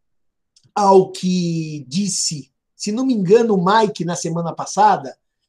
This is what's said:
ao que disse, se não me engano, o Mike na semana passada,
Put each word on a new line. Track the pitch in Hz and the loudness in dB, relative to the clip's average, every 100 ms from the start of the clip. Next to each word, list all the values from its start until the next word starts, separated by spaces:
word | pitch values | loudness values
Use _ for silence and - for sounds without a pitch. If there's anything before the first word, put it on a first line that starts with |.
| _ _ _ _ _ _ _ | _ _ _ _ _ _ _
ao | 208 202 190 - | 0 4 6 4
que | - 185 180 170 165 156 151 - | -2 -2 -2 -2 -4 -6 -10 -8
disse, | 170 202 - - 151 - _ _ - | -4 -4 -4 -6 -8 -12 _ _ -12
se | 202 | -6
não | 214 262 | -2 0
me | |
engano, | 226 180 233 233 196 | 0 4 4 4 0
o | 175 | 2
Mike | 220 214 - 170 | 2 2 -2 -6
na | 170 | -6
semana | 165 170 170 | -6 -6 -6
passada, | 151 135 190 214 180 127 - _ _ | -8 -6 2 2 2 -4 -16 _ _